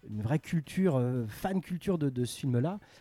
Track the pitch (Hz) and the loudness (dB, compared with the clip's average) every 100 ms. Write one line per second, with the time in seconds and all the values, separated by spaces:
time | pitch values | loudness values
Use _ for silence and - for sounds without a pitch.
0 | - 107 107 151 - 170 143 - 185 135 | -8 -4 0 0 0 -4 -2 0 4 4
1 | 123 127 113 - 190 190 - 180 - 175 | 2 0 -2 -4 -2 -2 -2 -6 0 0
2 | 143 127 123 - 139 120 143 202 - - | 0 0 -2 -2 0 2 0 -2 -10 -20